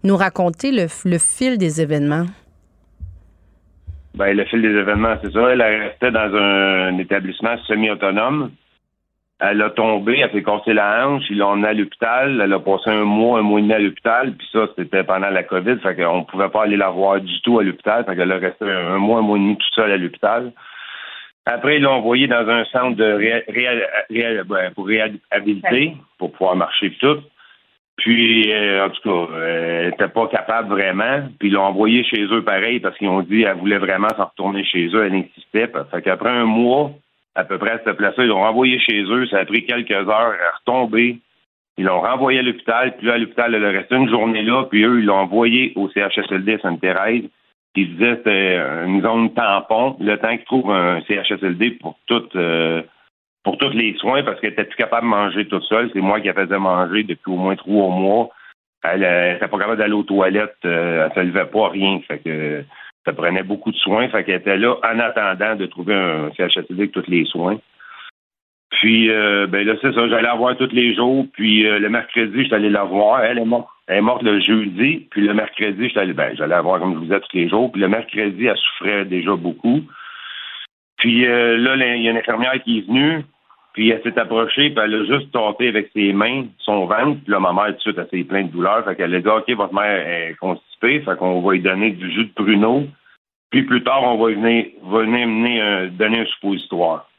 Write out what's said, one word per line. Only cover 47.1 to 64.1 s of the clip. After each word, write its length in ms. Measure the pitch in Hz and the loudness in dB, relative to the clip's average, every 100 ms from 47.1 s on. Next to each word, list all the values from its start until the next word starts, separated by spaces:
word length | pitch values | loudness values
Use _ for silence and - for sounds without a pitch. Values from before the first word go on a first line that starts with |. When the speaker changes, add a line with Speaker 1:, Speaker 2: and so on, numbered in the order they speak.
| 117 - _ _ _ _ 98 | -2 -4 _ _ _ _ -2
Speaker 2:
Ils 200 | 90 85 | -2 0
disaient 160 | 117 | 0
que 40 | 117 | 2
c'était 380 | 110 98 95 90 69 80 90 | 0 2 2 0 -2 -4 0
une 160 | 95 | 0
zone 320 | 107 113 113 | 2 2 2
tampon, 600 | 117 113 98 - 110 131 135 | 0 0 0 0 0 0 -2
le 180 | 107 104 | -2 0
temps 180 | 113 117 | -2 -4
qu'ils 80 | |
trouvent 260 | - 131 104 | -2 0 2
un 300 | 95 87 85 - | 2 2 0 -2
C 80 | 101 | -4
H 180 | 95 | -2
S 80 | 98 | -2
L 160 | 95 87 | -2 0
D 140 | 120 | -2
pour 260 | 120 80 - - | -2 -14 -14 -2
tout, 160 | 117 - 95 | -2 -2 -2
euh, 460 | 85 82 82 82 80 _ _ _ _ _ | 0 0 0 -2 -6 _ _ _ _ _
pour 160 | 101 92 | -6 -2
tous 120 | 135 | -2
les 260 | 113 110 - | 0 -2 -2
soins, 260 | 104 135 | -2 0
parce 160 | 135 98 | -2 -4
qu'elle 140 | 107 | -4
était 100 | 104 | -4
plus 140 | 101 - | -6 -4
capable 300 | 113 117 117 | -2 0 2
de 40 | |
manger 380 | 104 101 92 98 | 0 0 -2 -4
toute 160 | 92 | -4
seule. 260 | - 110 120 | 0 0 0
C'est 80 | 98 | -2
moi 200 | 95 107 | 0 0
qui 80 | 107 | 0
la 60 | |
faisais 220 | 90 90 98 | -2 -2 0
manger 460 | 95 90 90 104 | 0 0 0 -2
depuis 300 | 107 85 - | -4 -6 -6
au 40 | 90 | -2
moins 200 | 95 98 | -2 -2
trois 320 | - 104 95 | 0 2 2
mois. 400 | 92 95 110 117 - - _ _ _ | 2 2 2 0 -8 -20 _ _ _
Elle, 180 | 80 92 | -2 0
euh, 280 | 92 87 90 | 2 2 2
elle 60 | 90 | 0
était 100 | 98 | -4
pas 100 | 101 | -2
capable 200 | 104 110 | -2 0
d'aller 140 | 107 | 0
aux 120 | 104 | 0
toilettes, 500 | 101 98 95 101 107 - | 0 2 2 2 -2 -4
euh, 440 | 87 82 85 82 78 | -2 0 0 0 0
elle 60 | 92 | 0
se 100 | 87 | 0
levait 200 | 92 87 | 0 -2
pas, 240 | 107 101 | 0 0
rien. 280 | 95 98 95 - | 0 0 -2 -6
Fait 140 | 76 | -8
que 420 | 82 78 76 76 71 - - _ | -6 -4 -4 -6 -10 -20 -20 _
ça 80 | - | -6
prenait 300 | - 85 92 | -2 0 0
beaucoup 300 | 95 101 113 | -4 -4 -4
de 40 | - | -2
soins. 300 | 95 107 | 0 0
Fait 140 | 123 | 0